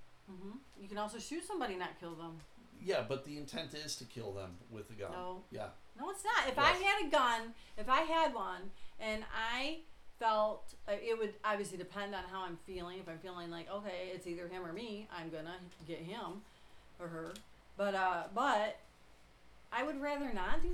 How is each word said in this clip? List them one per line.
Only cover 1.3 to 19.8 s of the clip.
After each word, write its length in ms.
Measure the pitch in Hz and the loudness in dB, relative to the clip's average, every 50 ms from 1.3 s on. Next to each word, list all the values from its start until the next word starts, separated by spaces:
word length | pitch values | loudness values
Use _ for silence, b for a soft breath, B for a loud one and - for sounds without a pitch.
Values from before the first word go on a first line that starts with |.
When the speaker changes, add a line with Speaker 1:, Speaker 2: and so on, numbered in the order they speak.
| 294 339 349 | -6 -6 -4
Speaker 1:
somebody 280 | 381 415 339 254 208 185 | -4 -2 -2 0 -2 -2
and 80 | 180 | -2
not 180 | 180 156 - - | -4 -6 -6 -8
kill 160 | 180 170 165 | -8 -8 -8
them. 220 | 156 170 165 165 160 - - - - - - - - | -8 -10 -10 -10 -12 -14 -16 -20 -20 -20 -20 -16 -6
Speaker 2:
Yeah, 220 | - 185 185 139 113 | 0 2 2 2 2
but 180 | 110 135 123 - | 0 -2 -4 -4
the 120 | 151 147 | -6 -8
intent 360 | 147 147 - - 160 160 127 143 | -8 -8 -8 -6 -6 -6 -6 -8
is 220 | 151 151 143 - | -8 -6 -6 -6
to 80 | - 127 | -6 -8
kill 260 | 113 - 117 113 101 | -10 -8 -8 -6 -6
them 260 | 98 98 95 92 90 101 113 - | -6 -6 -8 -8 -10 -14 -14 -12
with 200 | 113 107 104 - | -10 -10 -10 -10
a 40 | 110 | -8
gun. 180 | 104 98 - | -6 -6 -4
Speaker 1:
No. 320 | 175 180 180 185 185 202 - - | -4 -4 -4 -4 -6 -8 -8 -8
Speaker 2:
Yeah. 160 | - - - - - - - - - 220 | -8 -6 -6 -6 -8 -12 -16 -14 -10 -6
Speaker 1:
No, 100 | 277 359 | -6 -4
it's 140 | 392 - - | -4 -2 0
not. 240 | 415 466 381 269 | 2 4 4 4
If 100 | 269 - | 4 4
I 140 | - 285 320 | 6 8 8
Speaker 2:
Yes. 100 | 359 359 | 6 6
Speaker 1:
had 240 | 381 392 403 415 359 | 6 4 4 4 4
a 20 | 277 | 6
gun, 440 | 294 294 254 240 233 220 220 226 226 B B B B | 6 6 8 6 4 2 0 -4 -10 B B B B
if 120 | B 214 240 | B 4 6
I 120 | 262 302 | 6 6
had 320 | 320 311 330 330 320 277 240 | 6 6 6 6 6 6 4
one, 380 | 220 190 185 180 180 190 196 - B B B B B | 2 -2 -2 -4 -4 -4 -6 -6 B B B B B
and 260 | 220 220 214 220 220 - - | -2 0 0 -2 -2 -4 -2
I 440 | 214 220 226 240 254 269 302 320 320 - - - - - - - - | -2 0 0 2 2 2 0 0 -2 -6 -12 -16 -14 -14 -12 -4 2
felt, 540 | 233 226 214 214 214 214 208 - - - - - - | 4 6 6 8 6 4 4 0 -4 -6 -6 -4 -2
uh, 40 | - 202 | 0 0
it 240 | 208 220 233 226 | 0 2 2 2
would 160 | 226 220 202 196 - - | 2 2 0 -2 0 0
obviously 340 | 214 208 202 202 185 190 | 2 2 2 2 -2 -4
depend 360 | 175 185 - - 202 202 202 202 | -6 -6 -6 -4 -4 -4 -2 -2
on 100 | 185 185 180 | -4 -4 -4
how 120 | 190 190 185 | -4 -4 -4
I'm 140 | 175 170 165 - | -4 -6 -8 -8
feeling. 340 | - 185 180 170 175 180 190 | -8 -6 -6 -4 -6 -6 -8
If 100 | 175 165 | -8 -8
I'm 80 | 165 | -8
feeling 320 | 156 170 185 180 175 175 170 | -8 -8 -8 -8 -6 -6 -6
like, 200 | 170 170 165 - | -6 -8 -6 -6
"Okay, 400 | 196 202 208 202 180 180 185 185 185 | -6 -4 -4 -4 -4 -4 -4 -4 -6
it's 140 | 180 - | -6 -6
either 200 | 175 170 175 175 | -6 -6 -4 -6
him 160 | 170 185 185 180 | -6 -6 -6 -6
or 80 | 165 | -6
me," 360 | 165 202 240 226 208 202 214 - - | -6 -6 -6 -6 -6 -6 -8 -8 -8
I'm 120 | 175 165 165 | -8 -6 -6
gonna 260 | 160 156 156 165 180 180 180 175 - - 160 | -6 -6 -6 -8 -8 -10 -12 -14 -16 -14 -10
get 100 | 147 165 160 | -8 -8 -6
him 440 | 165 165 208 240 202 165 180 208 - B B B B B B B B B - - | -6 -6 -6 -6 -6 -6 -8 -10 -12 B B B B B B B B B -14 -10
or 80 | 175 | -8
her. 260 | 165 165 160 165 165 185 214 - - - - - - - | -8 -6 -6 -6 -8 -8 -10 -14 -18 -20 -20 -20 -10 -4
But, 200 | - 202 202 196 | 0 0 2 4
uh, 280 | 190 185 185 180 170 160 156 196 | 4 4 4 4 2 -2 -2 0
but 420 | 226 269 277 240 208 214 220 - - - - - - - - - - - - - - - - - - - - - | 2 4 6 6 6 4 2 -2 -6 -12 -20 -20 -20 -20 -20 -20 -20 -20 -20 -20 -20 -20 -20 -20 -20 -8 -2 0
I 100 | - | 0